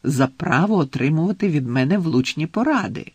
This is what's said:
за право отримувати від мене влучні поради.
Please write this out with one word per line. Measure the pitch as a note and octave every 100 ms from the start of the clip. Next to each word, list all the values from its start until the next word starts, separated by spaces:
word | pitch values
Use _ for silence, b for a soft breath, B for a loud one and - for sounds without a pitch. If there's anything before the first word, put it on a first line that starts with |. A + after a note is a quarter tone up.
за | - B2+ C3
право | - - B2+ G3 G#3+
отримувати | C#3 B2+ C3 D#3 F3 F#3+ G3+
від | D3 B2+
мене | B2+ C3 G3+
влучні | E3 B2+ - - D#3+
поради. | - C4+ C#4 G#2+ - -